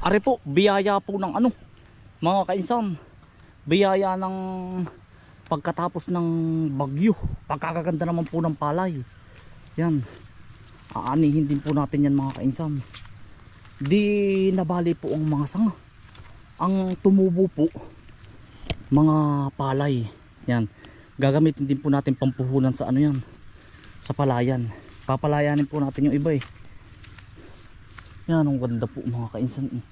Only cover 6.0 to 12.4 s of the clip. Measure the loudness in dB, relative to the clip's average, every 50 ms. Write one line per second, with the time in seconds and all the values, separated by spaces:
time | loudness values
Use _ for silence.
6 | -6 -4 -2 0 0 0 0 0 0 0 0 0 -2 -2 -2 -2 -4 -2 0 2
7 | 2 2 2 2 -2 -6 -6 -6 -8 -8 -6 -6 -4 -4 -4 -4 -2 -2 -2 -2
8 | -2 -2 0 -2 -2 -2 -2 -2 -2 -2 -2 -2 -2 -2 0 0 -2 -2 -4 -6
9 | -10 -12 -16 -20 -20 -20 -20 -20 -20 -20 -20 -20 -20 -14 -4 -2 0 2 2 0
10 | -2 -4 -10 -20 -20 -20 -20 -20 -20 -20 -20 -20 -20 -20 -20 -20 -20 -10 -10 -6
11 | -4 0 2 4 4 4 4 2 2 2 0 -2 -2 0 0 0 0 0 0 2
12 | 2 4 4 2 0 -2 -6 -2